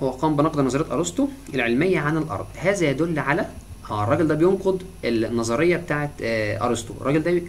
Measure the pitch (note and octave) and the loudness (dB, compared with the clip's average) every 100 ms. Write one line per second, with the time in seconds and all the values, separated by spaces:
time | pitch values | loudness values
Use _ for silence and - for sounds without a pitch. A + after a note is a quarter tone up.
0 | C3 - D#3 D3 D#3+ D3+ C3+ C3 D#3+ B2+ | -2 0 0 2 2 2 2 2 0 -2
1 | F3 - C#4 - - C3 A#2 A#2+ F#3 E3+ | -2 0 -2 -2 -8 -2 0 2 2 2
2 | D3 D#3+ D3+ F#2+ G2 - F3 G3 D#3 C3 | 2 0 -2 -4 -8 -4 0 2 2 2
3 | E3+ D3+ C3 E3+ - - - - - G#2+ | 0 0 0 0 -2 -8 -16 -14 -8 -2
4 | G#2 D#3 D#3+ D3+ F3 G3 - F#3+ - - | 2 2 2 4 4 4 2 -2 -4 -6
5 | B2 A2+ A2 A#2 A#2 A#2 E3+ E3 - D3 | -2 0 0 0 0 2 2 2 0 -2
6 | C#3+ - A2+ A2+ G#2+ G#2 A#2+ A#2 - G#2 | -2 -4 -4 -2 -2 0 0 -2 -4 -6
7 | C3 D#3 D#3 F3 | 0 0 2 0